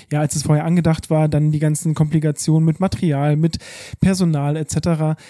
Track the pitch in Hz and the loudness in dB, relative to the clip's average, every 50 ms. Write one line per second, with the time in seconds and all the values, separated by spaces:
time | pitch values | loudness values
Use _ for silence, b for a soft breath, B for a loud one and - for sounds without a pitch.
0 | B B 147 151 151 143 - 156 135 - 151 147 160 165 175 180 160 165 160 - | B B -2 -2 0 -2 -2 -2 0 2 0 2 2 0 0 2 2 2 0 -2
1 | - - 160 156 156 151 151 147 151 151 151 151 156 151 156 - - 160 147 - | -2 -2 0 2 2 2 2 2 2 2 0 0 0 0 -2 0 -2 -2 0 0
2 | 156 151 151 156 147 156 143 - - - 156 160 160 160 156 - 185 190 - - | 0 0 0 0 0 0 -2 -2 0 2 2 2 4 2 0 0 -2 -4 -2 -2
3 | 196 165 143 139 143 151 147 151 160 165 - - B B B B B B B B | 0 0 0 0 0 0 2 2 0 0 -2 -4 B B B B B B B B
4 | - 185 190 185 185 170 156 143 139 143 151 160 151 - - 156 156 175 165 151 | 2 2 2 2 2 0 0 0 0 -2 -2 -2 -4 -4 -4 -2 0 0 0 0
5 | 156 156 156 B B B | 0 -2 -2 B B B